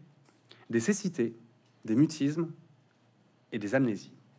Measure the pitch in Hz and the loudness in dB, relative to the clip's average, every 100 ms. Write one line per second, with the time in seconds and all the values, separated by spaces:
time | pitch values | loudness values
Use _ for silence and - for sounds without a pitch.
0 | - _ _ _ - - - 117 117 208 | -20 _ _ _ -20 -20 -4 0 0 0
1 | - - 113 113 - _ _ _ 113 113 | -2 -2 -2 -4 -20 _ _ _ 0 4
2 | 151 - 139 156 170 - - _ _ _ | 4 2 -2 0 -4 -8 -20 _ _ _
3 | _ _ _ _ _ 113 101 131 131 98 | _ _ _ _ _ -8 -2 0 0 -2
4 | - - - | -8 -20 -20